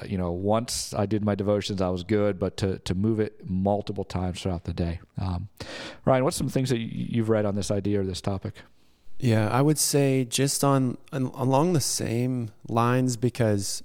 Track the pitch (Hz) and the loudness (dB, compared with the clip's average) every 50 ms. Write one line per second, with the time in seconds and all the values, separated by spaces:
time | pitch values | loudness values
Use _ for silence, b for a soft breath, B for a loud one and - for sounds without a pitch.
0 | - - 101 92 90 87 87 90 95 101 107 113 113 - - - - - - - | -8 -6 -4 -2 -2 -2 -2 -2 0 2 2 0 0 -2 -6 -6 -6 -6 -2 -2
1 | 104 101 110 107 101 104 101 98 98 101 104 104 95 - 107 92 95 90 92 90 | 0 0 0 0 0 0 0 0 2 2 2 2 0 -2 -2 0 0 0 0 -2
2 | 87 92 110 104 104 104 101 87 98 92 - - - 95 92 - - - 90 92 | -2 0 2 2 2 2 0 0 -2 -4 -2 0 -2 -2 -2 -2 -4 -4 -2 0
3 | 101 110 113 107 107 - - - - - 90 92 95 101 104 101 104 - 104 98 | 2 2 2 2 0 -2 -4 -8 -8 -4 -2 0 2 2 2 2 0 -4 -6 -6
4 | 95 - - - 92 90 87 - - 95 90 85 - - 87 87 90 85 87 87 | -6 -6 -4 -4 -2 -4 -4 -4 -4 -4 -4 -4 -4 -6 -4 -2 -2 -2 -4 -6
5 | - - _ - 95 92 90 87 92 - - - B B B B B B B B | -10 -12 _ -6 -4 -4 -4 -4 -6 -10 -12 -16 B B B B B B B B
6 | B - 131 131 127 143 - - 156 135 - 135 131 123 131 117 113 113 - 117 | B 2 2 4 2 0 0 -2 -2 -2 -2 0 0 0 0 -2 -2 -4 -6 -6
7 | 120 - - 117 113 107 110 107 107 104 98 101 95 - 107 101 95 101 101 101 | -6 -2 0 0 2 2 2 2 2 0 0 -2 -2 -2 -2 -2 0 0 0 0
8 | 98 95 92 - - - 98 95 - 95 - - - - - - _ _ _ _ | 0 -2 -4 -4 -4 -4 -4 -4 -4 -8 -10 -12 -16 -20 -20 -20 _ _ _ _
9 | - - - - - 120 113 110 110 104 - 123 139 151 156 139 - - - 143 | -12 -8 -6 -2 2 2 4 4 4 2 2 2 4 4 2 2 0 2 2 4
10 | 139 135 135 131 131 120 - - 135 143 - - - 139 139 135 131 123 - - | 4 4 4 2 0 0 0 0 0 0 0 2 2 4 4 4 2 0 -2 -4
11 | - - - 139 127 127 - - 120 131 135 135 156 180 180 151 - - - - | -10 -8 -6 -4 -4 -4 -4 -2 0 2 4 4 4 4 4 2 2 0 -2 -2
12 | 113 117 113 117 123 127 131 123 117 107 - - - - 113 117 117 120 123 127 | -2 -2 0 0 0 0 -2 -2 -4 -6 -10 -12 -8 -2 0 2 2 4 4 4
13 | 127 127 123 110 127 123 - - 120 110 104 101 98 - - - - | 2 2 0 0 0 0 0 2 2 2 2 2 0 -2 -6 -8 -8